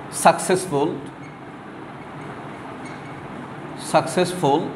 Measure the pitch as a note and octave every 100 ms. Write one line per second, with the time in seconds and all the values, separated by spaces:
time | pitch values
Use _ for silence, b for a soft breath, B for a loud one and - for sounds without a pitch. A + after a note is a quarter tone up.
0 | - - F3 D#3+ - F#3 - C#3+ D#3+ C#3
1 | - - - - - - - - - -
2 | - - - - - - - - - -
3 | - - - - - - - - - D#3+
4 | D3 F3+ F3 - C#3+ D3+ -